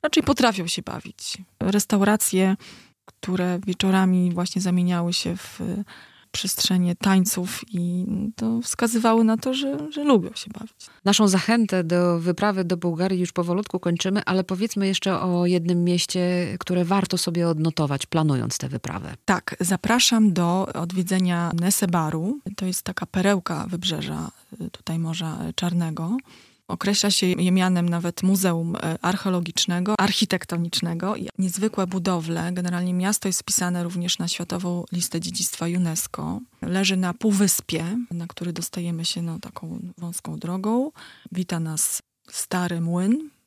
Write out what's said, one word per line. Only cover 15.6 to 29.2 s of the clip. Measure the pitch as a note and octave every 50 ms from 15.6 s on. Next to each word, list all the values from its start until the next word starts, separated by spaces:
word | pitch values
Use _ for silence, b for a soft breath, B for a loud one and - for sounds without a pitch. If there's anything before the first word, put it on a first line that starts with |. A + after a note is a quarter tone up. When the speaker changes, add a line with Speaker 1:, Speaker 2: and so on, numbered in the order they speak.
| E3 E3+ F3+ F3 F3
Speaker 2:
mieście, | F3 F3 F3+ - - - F#3 F3+ F3+ F3+ F3+ F3+ C#3 G2+ F3+
które | - - F#3 F3+ F3
warto | E3+ G3 G3 F#3+ - - F3
sobie | - - E3 F3 E3+ E3+
odnotować, | E3 D#3 D#3 E3 D#3 - D#3 C#3 C#3+ C#3 -
planując | - - E3 D#3 D3+ C#3 B2+ A#2 A2+ - -
tę | - C3
wyprawę. | C#3 A#2 - A2+ - F#2+ - D2+ - - _
Speaker 1:
Tak, | - G3 E3+ - - - -
zapraszam | F3+ E3+ G3 F3+ - - A3+ B3 - - A#3+ A3+ A3 G#3
do | F3 F3+ F3 E3+ F3 F#3 F#3+ - -
odwiedzenia | - E3+ E3+ F3+ F#3+ F3+ F3+ F#3+ F#3 F#3 F3+ F3 E3+ E3+ E3+ E3+ E3
Nesebaru. | E3+ F#3 G3 - - F3+ F3 F3 D#3+ D3+ D#3+ D#3+ E3 G3 C4+ D4 - F#3 G3+
To | - F#3+
jest | F#3 F3+ -
taka | - - F#3 - -
perełka | - - F#3 F3+ G3 G3+ F#3+ F3 - F3 D3 -
wybrzeża, | - F3+ E3+ F3+ F#3 E3 D3+ D3 C#3 D3+ D#3 D#3+ - - - - _ - -
y, | E3+ E3+
tutaj | - - _ - E3 E3
Morza | E3 D#3+ E3 E3+ F3 D#3+ D#3 E3+ D#3+ D#3+ E3+
Czarnego. | - - F3 F3 F3 E3+ D#3+ D#3 D3+ D#3+ E3+ A3 C4 B B B B B B B B B -
Określa | F#3 F3 - G3+ G3+ - - G#3
się | G3+ - -
je | F3+ F3+ - F3+ F3+
mianem | F3+ F#3+ F#3 F#3 F#3 F3 F3 F3
nawet | E3+ E3+ E3+ F3 E3+ -
muzeum, | - F#3 G3 F#3+ F#3+ F#3 E3+ E3 E3 E3+ E3+
e, | - - D#3 D#3+ -
archeologicznego, | - F3 F#3 G3